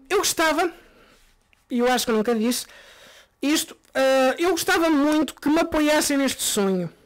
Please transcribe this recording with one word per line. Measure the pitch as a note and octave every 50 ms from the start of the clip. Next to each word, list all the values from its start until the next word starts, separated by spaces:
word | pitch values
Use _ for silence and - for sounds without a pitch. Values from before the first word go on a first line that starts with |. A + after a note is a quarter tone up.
| - -
eu | - G#4
gostava, | E4 - - - D#4+ D#4+ D4 D#4 F#4 E4+ - - - - _ - - - - _ _ _ _ _ _ _ _ _ _ -
e | C4 A#3+
eu | A#3+ B3
acho | B3+ A#3+ -
que | -
nunca | A#3 G#3+ G#3 A#3+ A#3
disse | A3 G#3+ A#3+ A#3+ - - - - - - - - - - - - - - _ _ -
isto, | - C#4 D#4 D#4+ - - A#3 _ _ _ -
eh, | C4+ C4+ C4+ C4 C4+ C4 C4 C4 -
eu | E4+ F#4
gostava | F4 E4 - - F4+ E4 E4 D#4+
muito | D#4+ C#4 C#4+ D4+ D4+ D4+ D#4 - -
que | - - D4
me | D4+ E4
apoiassem | D#4+ E4 E4+ D#4 D4+ D4 D4+ D4+ D4 - C#4+
neste | C#4 C#4 C4 - - -
sonho, | - - G#3+ G3 G3 F#3+ F3+ F3 D#3+ - _ _